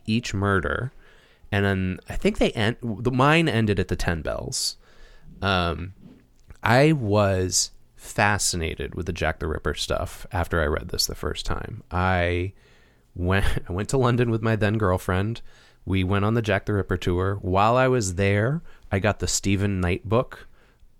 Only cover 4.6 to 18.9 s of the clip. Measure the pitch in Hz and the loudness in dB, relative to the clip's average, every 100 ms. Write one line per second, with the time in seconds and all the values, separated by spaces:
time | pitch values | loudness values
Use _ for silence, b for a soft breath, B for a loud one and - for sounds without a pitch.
4.6 | - - b b b b b - 98 92 | -4 -6 b b b b b -6 0 2
5.6 | 87 80 90 - - - _ _ - - | 0 -2 -8 -12 -20 -20 _ _ -20 -6
6.6 | - 123 151 156 110 101 101 92 92 90 | 2 4 6 4 2 2 4 2 0 -2
7.6 | - - - - - - 104 101 - 90 | -4 -8 -20 -20 -8 0 2 2 -2 -2
8.6 | 80 82 69 - 87 85 78 80 80 76 | -4 -6 -8 -6 -6 -2 -2 -2 -4 -4
9.6 | 78 73 - - 80 - - 90 85 85 | -4 -4 -4 -4 -4 -8 -8 -4 0 0
10.6 | 73 78 58 - - - - - - - | 0 -2 -4 -4 -4 -4 -6 -6 -4 -4
11.6 | - 107 - 90 92 92 87 87 90 b | -6 -12 -6 -2 0 2 0 0 -4 b
12.6 | b b b b b - 85 95 - - | b b b b b -4 0 2 2 0
13.6 | - 90 107 139 123 113 120 113 113 110 | -2 -6 -2 2 2 2 2 0 0 2
14.6 | 104 110 104 92 - 92 101 117 b b | 2 2 2 0 0 0 -2 -6 b b
15.6 | b b - 95 92 101 104 117 107 98 | b b -2 0 2 2 2 2 2 0
16.6 | - 104 90 90 - 90 95 98 95 92 | 0 -2 0 0 0 0 0 -2 0 4
17.6 | 107 123 131 127 101 90 98 101 113 156 | 4 4 4 2 0 0 2 4 2 0
18.6 | b b - | b b -4